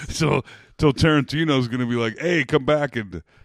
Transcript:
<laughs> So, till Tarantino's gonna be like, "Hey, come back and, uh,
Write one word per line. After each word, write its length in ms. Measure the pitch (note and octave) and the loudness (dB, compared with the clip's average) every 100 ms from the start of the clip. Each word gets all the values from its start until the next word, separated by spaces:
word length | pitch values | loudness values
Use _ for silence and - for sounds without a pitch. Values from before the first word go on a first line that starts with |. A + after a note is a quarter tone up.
<laughs> 80 | - | -10
So, 360 | - D#3 C#3 - - - - | -2 0 0 -4 -18 -16 0
till 140 | D3+ | 2
Tarantino's 720 | B2+ D#3+ D3+ C3 D3+ D#3+ C3+ A#2+ | 4 4 4 0 -2 0 0 0
gonna 180 | B2 A#2+ | -2 -2
be 100 | A#2+ | -2
like, 200 | A#2 G#2+ | -2 -4
"Hey, 260 | E3 E3+ | -2 -2
come 200 | B2+ D3+ | 0 0
back 300 | C3 D3+ C#3+ | 2 0 0
and, 220 | A#2 G2+ E2+ | -6 -8 -10
uh, 40 | - _ | -14 _